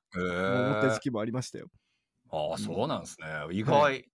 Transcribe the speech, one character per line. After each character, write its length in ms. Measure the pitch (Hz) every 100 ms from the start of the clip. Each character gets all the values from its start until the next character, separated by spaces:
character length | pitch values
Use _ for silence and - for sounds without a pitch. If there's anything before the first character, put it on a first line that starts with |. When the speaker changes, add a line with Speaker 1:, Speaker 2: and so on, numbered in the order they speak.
| _
Speaker 1:
い。 40 | 90
へ 20 |
ー。 320 | 90 90 95
Speaker 2:
も 80 | 101
う 40 | 104
思 100 | 107
っ 40 |
た 120 | 110
時 60 | 110
期 100 | 139
も 100 | 110
あ 60 |
り 60 | 113
ま 100 | 123
し 80 | -
た 80 | -
よ。 100 | - _ _ _ _ _ _
Speaker 1:
あ 180 | 78 78
ー、 20 |
Speaker 2:
う 20 |
ん。 40 | 82
Speaker 1:
そ 260 | 98 85
う 20 | 139
な 140 | 113
ん 60 | 80
す 100 | -
ね。 60 | 78 78 76
意 120 | 95
外。 180 | 113 147
Speaker 2:
は 100 | 147
い。 140 | 135 -